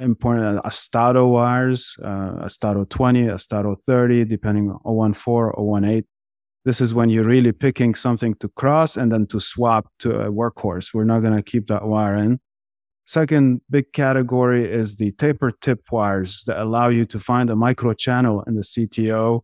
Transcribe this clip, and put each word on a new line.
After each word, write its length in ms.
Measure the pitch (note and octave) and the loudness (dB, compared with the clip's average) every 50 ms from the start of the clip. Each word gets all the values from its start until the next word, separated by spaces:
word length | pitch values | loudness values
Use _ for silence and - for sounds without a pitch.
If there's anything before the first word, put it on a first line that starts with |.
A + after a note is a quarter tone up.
important. 580 | C3 B2 A2 - - A#2+ A#2+ A#2 A2 G#2 G2+ G2 | -2 -2 -2 0 0 0 0 0 0 0 -2 -2
Uh, 40 | - - | -4 -6
Astato 640 | - - - - - A#2 A#2+ B2 B2+ B2+ B2 B2+ | -6 -6 -6 -2 0 2 2 4 4 4 4 4
wires, 640 | A#2+ A#2+ A#2+ A#2+ B2 B2+ B2+ B2+ B2+ B2+ - - - - | 4 4 2 2 2 0 0 0 -2 -2 -6 -10 -12 -12
uh, 440 | - G#2 G2 G2 F#2+ F#2 F2 E2 D#2+ | -10 -8 -6 -6 -6 -8 -8 -10 -10
Astato 420 | F#2 - - - G#2+ G2+ G2+ G2 - | -10 -8 -4 -4 -2 -2 -2 -2 -4
twenty, 380 | - - B2+ B2 B2 B2 A#2+ | -2 0 2 4 4 2 2
Astato 540 | A2 F#2+ F#2 - - A2 G#2 G2+ G#2 G2 - | 0 -2 -6 -8 -6 -4 -4 -2 -4 -4 -4
thirty, 440 | - - B2+ B2 B2 A#2+ A#2+ A#2+ A#2 | -2 0 2 4 4 4 4 2 2
depending 460 | A2 A2 G2+ - G#2+ G#2 G#2 G#2 G2+ | 0 -2 -4 -2 0 0 0 0 -2
on 100 | F#2 - - | -4 -6 -6
oh 100 | A2+ A2 | -2 0
one 200 | A2 A2 G#2+ G#2 | 0 2 0 0
four, 400 | - - A#2+ A#2 A#2 A2+ G#2+ - | -2 -2 -2 0 0 0 0 -2
oh 60 | - | -2
one 220 | G#2+ G#2+ G#2 G2+ G2+ | -2 0 0 0 0
eight. 200 | G#2 A2+ A2+ - _ _ _ _ _ _ _ _ _ _ _ - | 2 0 0 -2 _ _ _ _ _ _ _ _ _ _ _ -4
This 160 | C3 A#2 - | -2 0 0
is 120 | B2+ A2+ | 0 0
when 180 | A#2 A#2+ A#2 A2+ | 2 2 2 2
you're 120 | A2 A2+ | 2 2
really 300 | A2 A2+ B2 C3 A#2+ A#2 | 4 4 4 6 4 4
picking 420 | G#2 - C#3 C3+ - - B2 A#2 G#2+ | 2 2 0 0 0 2 2 0 0
something 400 | - - B2 A#2 - A#2 A2+ G2+ - | 0 0 -2 -2 0 -2 -4 -4 -4
to 80 | - G2+ | -8 -10
cross 480 | - - C3+ C3+ D3 D#3+ D#3+ D#3 - | -6 -2 0 2 2 2 2 0 0
and 160 | - B2+ A2+ | 0 0 0
then 160 | A2+ A2 G#2 - | 2 0 0 -2
to 100 | - G#2 | -4 -6
swap 480 | - - - - A#2+ A#2 A2+ G#2+ - _ _ - | -6 -6 -4 0 2 2 2 2 0 _ _ -6
to 180 | - A#2 A2 A2 | -4 -4 -2 -2
a 140 | G#2 G#2+ | -2 -4
workhorse. 600 | G2+ G#2+ A#2 A2+ - - - G2+ F2 F2+ - - | -4 -2 -4 -4 -4 -4 -6 -4 -4 -6 -8 -6
We're 120 | - A2 G#2+ | -2 0 2
not 160 | A2+ A2+ A2+ | 2 2 2
gonna 240 | A2 A2 G#2+ G#2+ G2+ | 2 2 2 0 -2
keep 240 | - - A#2 G#2 - | -2 -4 -4 -2 -2
that 180 | G#2+ G#2 G#2+ | -4 -4 -2
wire 300 | A2 A2 G#2+ G#2+ G2+ G2+ | -2 0 0 0 0 0
in. 240 | G#2 G#2 A2+ B2+ B2+ _ _ _ _ _ _ _ _ _ _ _ _ _ | 0 2 0 0 -2 _ _ _ _ _ _ _ _ _ _ _ _ _
Second 540 | - - D#3+ D#3 C#3+ D#3 D3 C#3 C3 B2 A2+ _ - | -4 -2 -2 0 2 2 4 4 4 2 0 _ -2
big 240 | C3+ C#3+ C#3 _ | -2 -2 -2 _
category 760 | - D3+ C#3 C3+ C3 C3 B2 A#2+ B2+ B2+ B2+ B2 B2 A#2+ A#2 F2 | -2 -2 0 0 2 0 0 0 0 2 2 2 2 2 0 0
is 240 | A2 A#2 A2 G#2 G#2 | -2 -2 -2 -4 -4
the 160 | G#2 G#2+ G2+ | -4 -4 -4
taper 380 | - - D3 D3+ C#3 - C3+ A#2+ | -2 0 0 0 0 0 -2 -4
tip 300 | - - - C#3 B2 - _ - | -4 -4 -2 -4 -4 -4 _ -4
wires 540 | A#2+ A2+ G#2 G2+ G2 G2 F#2 F2+ - - - | -2 -2 0 0 0 -2 -4 -6 -8 -10 -8
that 160 | B2 - G2 | -8 -6 -6
allow 280 | A2 A2 A2+ A#2+ A#2+ B2 | -4 -2 0 2 2 2
you 140 | A#2+ A#2 A2+ | 2 2 0
to 120 | - - G#2 | -2 -4 -8
find 320 | - - B2 B2 B2 A#2 | -4 0 0 0 2 0
a 60 | A2+ | 0
micro 360 | G#2+ A#2 B2+ B2+ - A#2+ A#2 | 2 2 0 0 0 -2 -2
channel 520 | G#2+ - - B2+ B2 B2 B2+ A#2 G#2 G2 - | -2 -2 -2 -2 0 0 0 0 0 -2 -4
in 80 | - A2+ | -4 -4
the 80 | G#2+ | -4
C 240 | G2 - - A#2+ A2+ | -4 -6 -4 -4 -4
T 260 | G#2 - A2+ A2 A2 | -4 -2 -2 -2 0
O. 300 | A2 A2 A2+ A#2 A#2 A#2 | 0 0 0 0 0 -2